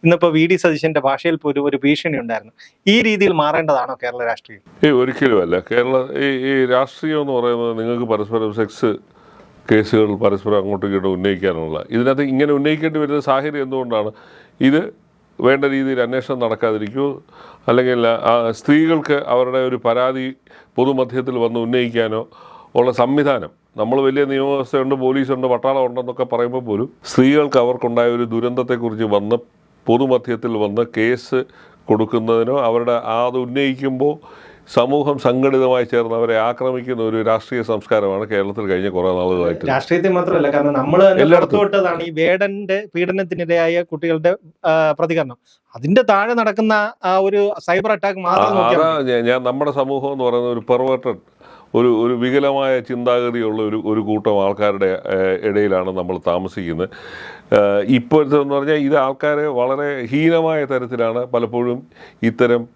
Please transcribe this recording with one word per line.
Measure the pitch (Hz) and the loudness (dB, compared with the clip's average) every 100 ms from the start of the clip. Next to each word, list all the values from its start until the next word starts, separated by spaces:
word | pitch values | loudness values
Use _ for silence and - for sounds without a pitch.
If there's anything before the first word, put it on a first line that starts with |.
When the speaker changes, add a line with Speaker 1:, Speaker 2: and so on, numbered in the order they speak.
Speaker 1:
ഇന്നിപ്പോ | 165 170 175 156 | 4 4 4 2
വി | 170 | 2
ഡി | 185 | 2
സതീശന്റെ | 175 156 160 151 135 | 2 0 0 0 0
ഭാഷയിൽ | 139 170 165 | 0 -2 -2
പോലും | 151 139 143 | -2 -2 -2
ഒരു | 139 | 0
ഭീഷണി | 139 147 170 135 | 0 0 -2 -6
ഉണ്ടായിരുന്നു. | 117 113 - _ - _ - | -6 -8 -8 _ -20 _ 2
ഈ | 220 220 | 2 2
രീതിയിൽ | 214 196 165 | 2 0 2
മാറേണ്ടതാണോ | 147 160 160 135 123 127 | 0 0 0 0 -2 -6
കേരള | 123 123 117 | -8 -4 -6
രാഷ്ട്രീയം? | 117 _ 104 - - 151 | -6 _ -20 -20 0 2
Speaker 2:
ഏയ്, | 127 | 4
ഒരിക്കലുമല്ല. | 127 123 135 107 87 90 95 | 0 0 2 2 2 -2 0
കേരള, | 117 123 131 131 71 139 | 0 2 0 -2 -2 -2
ഈ, | 131 131 | -2 -2
ഈ | 139 127 127 | 0 2 2
രാഷ്ട്രീയം | 135 - 156 151 | 0 -4 -4 -2
എന്ന് | 143 127 | -2 -2
പറയുന്നത് | 120 120 117 113 | 0 0 -2 -4
നിങ്ങൾക്ക് | 113 120 120 | -4 -4 -2
പരസ്പരം | 107 104 113 110 104 | -2 -2 -2 -2 -2
സെക്സ് | 104 - 113 101 - _ - - - _ - | -4 -2 -2 -2 -10 _ -20 -20 -20 _ 2
കേസുകൾ | 110 104 113 107 101 107 | 2 4 2 2 2 0
പരസ്പരം | 98 104 104 | 0 0 0
അങ്ങോട്ടും | 95 98 101 | 0 -4 -2
ഇങ്ങോട്ടും | 98 95 92 | -2 -2 0
ഉന്നയിക്കാനുള്ള, | 98 92 95 82 80 78 - 117 | 0 0 -2 -2 -6 -8 -4 0
ഇതിനകത്ത് | 123 135 143 | 0 0 0
ഇങ്ങനെ | 131 147 143 | 0 2 2
ഉന്നയിക്കേണ്ടി | 143 156 160 156 | 0 -2 -2 -4
വരുന്ന | 147 147 139 | -2 -2 0
സാഹചര്യം | 135 147 147 135 | -2 -2 -6 -6
എന്തുകൊണ്ടാണ്? | 135 123 110 107 - - - - _ 131 | -6 -4 -4 -4 -8 -20 -20 -20 _ 2
ഇത് | 147 208 - _ _ _ - 123 | 2 0 -12 _ _ _ -2 0
വേണ്ട | 135 139 135 | 2 0 0
രീതിയിൽ | 135 127 120 | -2 -2 -2
അന്വേഷണം | 131 127 131 | -2 -6 -4
നടക്കാതിരിക്കുമോ, | 117 110 117 107 104 127 143 - - - - - - | -2 -2 -2 -2 -4 -4 -4 -6 -16 -20 -20 -10 0
അല്ലെങ്കിൽ | 120 127 123 117 113 - | 2 2 2 2 2 2
ആ | 120 113 110 | 2 2 -2
സ്ത്രീകൾക്ക് | - 147 160 160 147 143 - | 2 4 4 0 0 -2 0
അവരുടെ | 123 127 131 127 | 0 2 0 0
ഒരു | 127 120 | 0 0
പരാതി | 117 127 131 131 131 _ - _ - | 0 0 -2 -6 -10 _ -20 _ 0
പൊതുമധ്യത്തിൽ | 131 135 123 127 123 127 117 | 0 2 -2 -2 -4 -2 -2
വന്ന് | 117 117 | -2 -2
ഉന്നയിക്കാനോ | 127 120 117 113 110 113 - - - - 123 | 0 0 -2 -2 -2 -8 -16 -20 -20 -6 -2
ഉള്ള | 123 117 | 0 0
സംവിധാനം, | 123 143 143 127 80 _ _ - | 0 2 0 -2 -6 _ _ -6
നമ്മൾ | 107 135 135 | -2 0 0
വലിയ | 135 139 | 0 -2
നിയമവ്യവസ്ഥയുണ്ട്, | 135 139 139 127 139 131 135 | -2 -2 -2 -2 -2 -2 -2
പോലീസുണ്ട്, | 131 135 131 131 127 | 0 0 -2 -2 -2
പട്ടാളം | 120 135 135 127 | 0 0 0 -2
ഉണ്ടെന്നൊക്കെ | 123 123 123 123 | -4 -8 -6 -4
പറയുമ്പോൾ | 117 120 127 120 | -2 -2 -4 -4
പോലും | 101 123 _ - | -4 -4 _ -4
സ്ത്രീകൾക്ക് | - 131 147 147 131 120 | 2 4 4 4 4 2
അവർക്കുണ്ടായ | 123 120 117 120 120 | 0 0 2 2 2
ഒരു | 120 | -2
ദുരന്തത്തെക്കുറിച്ച് | 113 120 123 123 123 117 107 113 101 | -2 -2 -2 -2 -2 -4 -4 0 0
വന്ന് | 104 117 - _ _ _ - | 0 -2 -4 _ _ _ 0
പൊതുമധ്യത്തിൽ | 117 135 127 107 113 120 113 | 2 4 0 0 -6 -4 -2
വന്ന് | 104 104 117 - | -2 -2 -2 0
കേസ് | 113 123 - 131 127 - - _ - | 0 0 -2 -4 -4 -14 -20 _ 0
കൊടുക്കുന്നതിനോ | 107 113 120 113 113 113 139 120 | 0 2 -2 2 0 2 0 2
അവരുടെ | 117 120 120 113 113 | 0 0 -2 -2 -2
ആ | 123 | -2
അത് | 127 123 | -2 -4
ഉന്നയിക്കുമ്പോൾ | 131 139 131 135 131 147 151 - - - - - - | -2 -2 -2 -4 -2 -2 -2 -12 -20 -20 -20 -2 0
സമൂഹം | 123 147 143 139 131 | 2 0 0 0 0
സംഘടിതമായി | 127 139 131 131 127 120 | 2 2 4 2 2 2
ചേർന്ന് | 120 113 113 | 0 0 0
അവരെ | 117 113 113 | 0 2 0
ആക്രമിക്കുന്ന | 120 131 127 123 120 113 | 0 -4 -4 -6 -4 -2
ഒരു | 110 110 | 0 0
രാഷ്ട്രീയ | 110 - 123 113 | 0 -2 -6 -2
സംസ്കാരമാണ് | 107 - 110 101 95 107 | -4 0 0 0 -2 -2
കേരളത്തിൽ | 104 98 101 104 | -2 -2 -4 -2
കഴിഞ്ഞ | 92 98 90 | 0 0 0
കുറേ | 92 90 | 0 0
നാളുകളായിട്ട്. | 90 92 87 82 135 | 0 0 0 -2 -2
Speaker 1:
രാഷ്ട്രീയത്തിൽ | 131 - 175 190 180 | -2 0 0 2 0
മാത്രമല്ല, | 175 180 143 143 | 0 0 2 2
കാരണം | 143 139 | 0 0
നമ്മൾ | 131 175 196 | 2 6 6
തന്നെ | 185 | 6
Speaker 2:
എല്ലായിടത്തും. | 147 175 226 208 | 4 4 4 2
Speaker 1:
പുറത്തുവിട്ടതാണ് | 202 202 180 170 170 | 2 2 0 -2 -6
ഈ | 160 | -2
വേടന്റെ | 165 185 202 196 196 196 214 | 0 0 -2 -4 -4 -4 -4
പീഡനത്തിനിരയായ | 170 175 190 185 180 170 170 165 170 170 | -4 -2 -2 -4 -6 0 2 2 0 -2
കുട്ടികളുടെ, | 156 170 160 165 190 160 _ 170 | -6 -2 0 0 0 -8 _ 0
ആ, | 160 156 147 | 2 2 0
പ്രതികരണം. | 165 165 139 123 _ _ _ 117 | 0 0 -4 -8 _ _ _ -8
അതിന്റെ | 139 208 247 | 2 2 4
താഴെ | 196 214 240 | 2 2 0
നടക്കുന്ന | 220 202 220 214 208 - 185 | 0 0 0 2 0 -4 0
ആ | 190 196 | 2 2
ഒരു | 202 202 208 - | 2 0 -2 -2
സൈബർ | 180 208 208 | 0 0 0
അറ്റാക്ക് | 202 190 175 | -2 -4 0
മാത്രം | 190 214 | 2 2
Speaker 2:
ആ, | 113 | 2
Speaker 1:
നോക്കിയാൽ | 113 135 160 | 2 2 2
Speaker 2:
അതാ | 156 | 0
Speaker 1:
മതി. | 131 | 0
Speaker 2:
ഞാൻ, | 120 117 | 0 2
ഞാൻ | 127 123 | 0 0
നമ്മുടെ | 131 147 139 | -2 -2 -2
സമൂഹം | 131 139 139 139 | -2 -2 -4 -2
എന്ന് | 123 | 0
പറയുന്ന | 120 123 120 | 0 -2 -4
ഒരു | 107 | 0
പെർവേർട്ടഡ്, | 123 131 127 127 95 _ _ - - _ 117 | 0 2 -2 -2 -8 _ _ -20 -20 _ 2
ഒരു, | 123 113 120 | 4 4 2
ഒരു | 123 | 0
വികലമായ | 123 135 139 139 135 131 110 | 0 2 2 0 0 -2 -2
ചിന്താഗതിയുള്ള | 123 123 123 120 120 110 110 107 | -4 0 0 0 -2 -2 -2 -2
ഒരു, | 110 104 | -2 -2
ഒരു | 110 104 | -2 0
കൂട്ടം | 107 104 101 98 | -2 2 2 0
ആൾക്കാരുടെ, | 101 104 98 95 92 - 95 | 0 0 2 0 -2 -2 0
ഏ, | 95 95 107 | 0 0 0
ഇടയിലാണ് | 101 104 92 92 95 | 0 2 0 -2 -4
നമ്മൾ | 87 90 87 | -6 -4 -2
താമസിക്കുന്നത്. | 87 92 95 85 80 92 - - - - - - 110 | -2 -4 -8 -8 -4 -6 -6 -20 -18 -18 -20 0 2
ഏ, | 101 101 101 127 | 4 2 2 0
ഇപ്പോഴത്തെ | 120 156 143 147 139 | 4 2 4 2 2
എന്ന് | 139 | -2
പറഞ്ഞാൽ | 143 151 139 | 0 0 2
ഇത് | 147 131 | 2 0
ആൾക്കാരെ | 135 151 147 151 123 | -2 -2 -2 -2 -2
വളരെ | 123 135 147 139 117 | -2 -2 -4 -6 -4
ഹീനമായ | 139 160 165 160 160 139 | 0 2 2 0 -2 -2
തരത്തിലാണ് | 131 123 120 113 117 127 123 | -4 -4 -2 -2 -2 -2 -2
പലപ്പോഴും | 117 120 123 123 147 - - _ 113 | -2 -2 -2 -4 -8 -20 -20 _ -4
ഇത്തരം | 120 123 120 117 | 2 2 2 -2